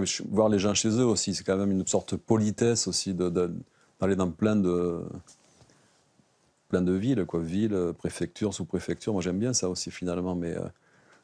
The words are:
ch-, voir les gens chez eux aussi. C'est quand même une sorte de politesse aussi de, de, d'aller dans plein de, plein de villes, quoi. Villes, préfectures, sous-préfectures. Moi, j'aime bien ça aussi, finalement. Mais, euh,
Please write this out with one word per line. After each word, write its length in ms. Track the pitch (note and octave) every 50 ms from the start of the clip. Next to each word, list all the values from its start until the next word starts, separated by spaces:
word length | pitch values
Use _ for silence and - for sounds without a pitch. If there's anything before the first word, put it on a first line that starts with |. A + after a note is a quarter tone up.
| G2
ch-, 180 | F2+ - - - -
voir 200 | - G2 A2 G#2+
les 100 | G#2+ G2
gens 140 | F#2 G#2 G2+
chez 160 | - - A2+
eux 160 | G#2+ A#2 B2+
aussi. 280 | A#2+ G#2+ F#2+ - - F#2+
C'est 120 | - -
quand 100 | - F#2+ F#2+
même 140 | G2+ G2
une 160 | G2 F#2+ F#2 -
sorte 280 | - G2 - - -
de 20 | B2
politesse 680 | - - A#2 A2 G#2+ G#2+ G2 - A#2+ A#2 A#2 A2 - F#2+
aussi 260 | F2+ - - G2 F#2+
de, 160 | E2+ F2+ F2+
de, 240 | E2+ F#2 F2+ F2 E2+ F2 - - _ _ _ _ _ -
d'aller 160 | G2 F#2+ G2 F#2
dans 120 | F#2+ F2+
plein 280 | D#2+ - G#2+ A2 G#2+ G#2+
de, 480 | G2 F2+ F2 F2 F2 F2 E2+ E2+ F2 E2+ - F2+ - - - _ _ _ _ _ - - _ _ _ _ _ _ _ _ _ _ _ _ _ _ _ _ _ _ _ -
plein 140 | - F#2
de 100 | F2+ F2+ F#2
villes, 320 | F#2+ G2+ B2+ C#3 A2 F2+
quoi. 140 | - - E2+
Villes, 540 | E2 D#2+ E2+ G2 A2 A2 G#2 F#2+ F2 E2+ D#2+ -
préfectures, 560 | - E2+ - - F2 E2 - - G#2+ G#2 F#2+
sous-préfectures. 600 | - F#2+ - - F2+ - - - - - - G#2+
Moi, 80 | F#2+
j'aime 180 | E2 F2+ F2 F#2+
bien 140 | A2 B2+ B2
ça 160 | - - F#2
aussi, 200 | F#2 F#2 - F2+
finalement. 440 | - - F2+ F2+ F2 F2+ F2+ F#2 F2+
Mais, 180 | F2 F2 E2+ E2+
euh, 60 | F2 F2 F2 - _ _ _ _ _ _ _ - _